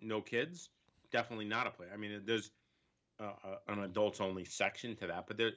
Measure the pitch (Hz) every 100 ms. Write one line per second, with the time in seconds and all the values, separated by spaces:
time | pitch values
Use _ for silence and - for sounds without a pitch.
0 | 110 107 - 120 151 175 - _ _ _
1 | _ 120 117 113 107 113 120 - 90 104
2 | 104 104 98 113 101 - _ _ _ _
3 | _ - 107 - 98 98 - 104 98 95
4 | 104 - 98 95 87 - 98 - 120 107
5 | 90 85 95 110 113